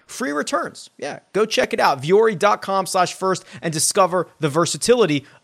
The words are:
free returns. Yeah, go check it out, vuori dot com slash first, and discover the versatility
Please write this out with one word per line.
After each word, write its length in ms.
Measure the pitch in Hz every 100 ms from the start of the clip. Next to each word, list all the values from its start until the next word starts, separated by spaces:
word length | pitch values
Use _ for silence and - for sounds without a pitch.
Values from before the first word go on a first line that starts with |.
| -
free 260 | - 262
returns. 580 | 294 - 339 294 - - -
Yeah, 220 | 143 - _
go 140 | 190 220
check 260 | 247 247
it 80 | 220
out, 220 | 185 139
vuori 360 | 143 202 226 170
dot 240 | 202 208
com 240 | - 196 185
slash 280 | 190 175
first, 300 | - 190 180 - -
and 100 | 170
discover 560 | 156 - 202 185 180 - -
the 80 | 151
versatility 760 | 147 165 156 - 247 185 143 - -